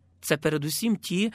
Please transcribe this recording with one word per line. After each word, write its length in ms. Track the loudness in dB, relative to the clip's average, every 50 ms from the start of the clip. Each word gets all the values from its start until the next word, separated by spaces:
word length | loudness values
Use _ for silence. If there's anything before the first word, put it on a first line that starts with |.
| _ _ _ _
це 160 | -2 -2 0
передусім 600 | 0 2 0 0 0 0 -2 -4 -2 0 0 0
ті, 360 | 0 -2 -2 0 0 0 0